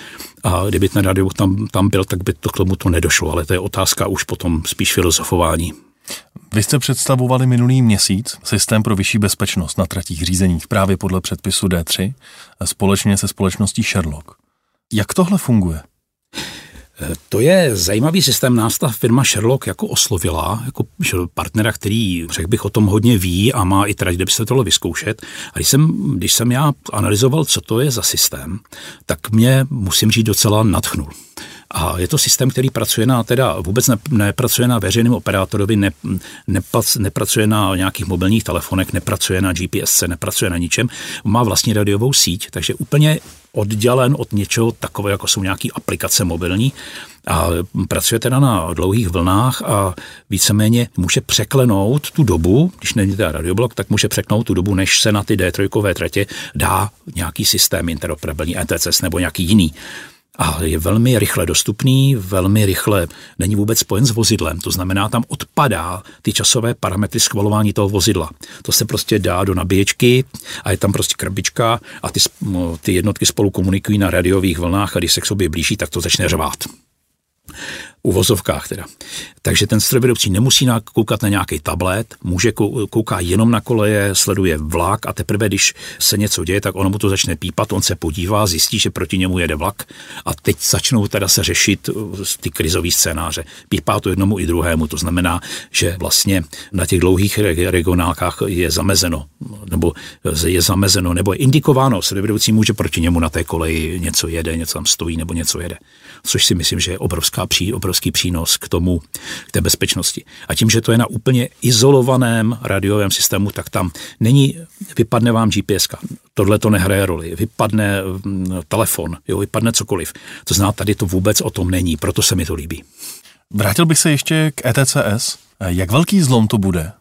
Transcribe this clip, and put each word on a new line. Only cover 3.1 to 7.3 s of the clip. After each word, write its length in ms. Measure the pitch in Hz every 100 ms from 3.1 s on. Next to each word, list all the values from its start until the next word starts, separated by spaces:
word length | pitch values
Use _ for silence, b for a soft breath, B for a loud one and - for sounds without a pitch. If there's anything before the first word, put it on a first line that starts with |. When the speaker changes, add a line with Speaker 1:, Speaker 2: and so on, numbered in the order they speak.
| - 78
Speaker 1:
Ale 140 | 78 78
to 60 |
je 60 | 92
otázka 480 | 95 - 95 - 95
už 160 | 98
potom 400 | - - 87 80 82
spíš 260 | - 95
filozofování. 800 | - 87 82 - 90 82 82 87 - _ B B B B - -
Speaker 2:
Vy 80 | 110
jste 160 | 107 147
představovali 680 | - 131 - 131 123